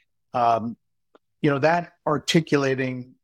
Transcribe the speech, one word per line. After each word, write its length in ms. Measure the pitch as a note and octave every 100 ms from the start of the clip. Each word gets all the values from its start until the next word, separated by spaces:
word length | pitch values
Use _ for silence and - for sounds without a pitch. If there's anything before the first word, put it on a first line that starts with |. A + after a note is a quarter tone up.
| _ _ _
um, 420 | B2+ A#2+ A2+ A#2 G#2+ _ _ _ _ _ _
you 100 | D3+
know, 80 | C#3
that 360 | D3 F3 E3 _ -
articulating, 1080 | C#3+ - F3 D#3 C#3+ C3+ C3 C3 B2+ B2+ _